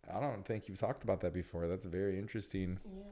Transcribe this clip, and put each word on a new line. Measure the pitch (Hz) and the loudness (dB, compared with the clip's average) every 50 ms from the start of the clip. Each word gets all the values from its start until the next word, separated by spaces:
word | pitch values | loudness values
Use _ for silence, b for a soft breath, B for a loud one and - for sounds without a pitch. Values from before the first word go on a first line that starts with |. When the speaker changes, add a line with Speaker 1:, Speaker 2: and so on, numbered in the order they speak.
| - - 92 | -10 -4 -2
Speaker 1:
I | 98 | -2
don't | 135 147 120 101 98 | 0 0 -2 -4 -2
think | - 113 107 - - | -2 -2 -2 -2 -6
you've | 95 95 | -4 0
talked | - 104 131 - - | 0 0 0 0 2
about | 110 101 92 - | 2 2 4 4
that | 90 82 | 2 2
before. | 90 87 - - 85 85 | 2 -2 0 -2 0 2
That's | 85 90 92 - | 2 2 0 -2
very | 92 82 90 98 101 95 95 | -2 0 2 4 4 4 2
interesting. | 101 104 - 113 98 - - 98 95 90 92 95 - | -2 -2 -4 -4 -4 0 0 0 2 2 0 -2 -4
Speaker 2:
Yeah. | - 190 190 - - | -8 -10 -10 -10 -2